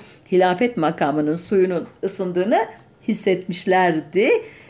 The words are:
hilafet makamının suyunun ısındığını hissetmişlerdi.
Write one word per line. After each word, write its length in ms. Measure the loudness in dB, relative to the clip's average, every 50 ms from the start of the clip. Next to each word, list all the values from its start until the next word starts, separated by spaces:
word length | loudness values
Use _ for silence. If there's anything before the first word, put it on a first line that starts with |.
| -20 -20 -20 -20 _ 0
hilafet 460 | 2 4 4 4 2 2 0 -2 0
makamının 580 | 0 -2 -2 0 0 -2 -2 0 0 -2 -2 -2
suyunun 520 | -4 -4 -2 2 2 2 2 0 -4 -6 -8 -12 _ -8
ısındığını 640 | -6 -4 -4 -6 -4 -2 -2 0 2 2 0 0 -2 -8 -18 -20 -20 -20 _ -4
hissetmişlerdi. 1200 | -4 -4 0 0 0 0 0 -2 -8 -10 -6 0 2 2 4 4 2 2 0 -4 -2 0 0 2 2 2 0 -2 -6 -18 -20 -20